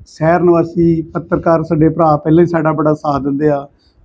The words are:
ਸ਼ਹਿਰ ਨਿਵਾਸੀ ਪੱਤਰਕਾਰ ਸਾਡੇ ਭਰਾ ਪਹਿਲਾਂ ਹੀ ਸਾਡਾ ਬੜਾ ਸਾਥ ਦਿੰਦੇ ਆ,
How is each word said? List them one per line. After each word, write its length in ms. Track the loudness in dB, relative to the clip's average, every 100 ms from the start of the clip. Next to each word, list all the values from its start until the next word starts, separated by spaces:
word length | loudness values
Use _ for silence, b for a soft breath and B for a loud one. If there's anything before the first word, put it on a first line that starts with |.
| -18
ਸ਼ਹਿਰ 340 | -4 0 2
ਨਿਵਾਸੀ 600 | 2 2 0 0 0 0
ਪੱਤਰਕਾਰ 600 | -4 -8 -6 -4 0 0
ਸਾਡੇ 260 | 0 0 0
ਭਰਾ 280 | 2 0 0
ਪਹਿਲਾਂ 260 | 2 2
ਹੀ 60 | 2
ਸਾਡਾ 220 | 0 -2
ਬੜਾ 220 | 0 -2
ਸਾਥ 280 | -2 -2 -4
ਦਿੰਦੇ 280 | -4 -2 -2
ਆ, 180 | -2 -6 _ _ _